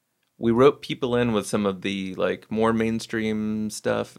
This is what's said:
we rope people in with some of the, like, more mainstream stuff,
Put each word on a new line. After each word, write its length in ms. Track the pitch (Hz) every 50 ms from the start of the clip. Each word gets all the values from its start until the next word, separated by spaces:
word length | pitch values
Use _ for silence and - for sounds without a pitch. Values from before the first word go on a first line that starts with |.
| _ _ _ _ _ _ _
we 140 | - 117 117
rope 300 | 113 120 135 147 139 -
people 340 | - - 156 - 135 120 120
in 160 | 120 123 120
with 160 | 110 101 98
some 180 | - - 107 104
of 160 | 98 92 90 90
the, 320 | 98 98 98 95 95 92
like, 360 | 92 95 92 90 - - -
more 220 | 107 110 110 113 113
mainstream 960 | 113 113 113 113 110 - - 117 110 110 110 107 107 107 107 107 107 107 104
stuff, 480 | - - - 117 113 110 107 - -